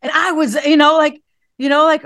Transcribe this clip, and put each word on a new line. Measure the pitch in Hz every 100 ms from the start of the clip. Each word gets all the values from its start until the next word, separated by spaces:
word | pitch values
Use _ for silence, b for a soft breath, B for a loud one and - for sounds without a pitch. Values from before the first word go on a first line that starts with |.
And | 294
I | 311 370
was, | 311 285 269 285
you | 311
know, | 294 320
like, | 302 302 _ _ _ -
you | 277
know, | 285
like, | 320 311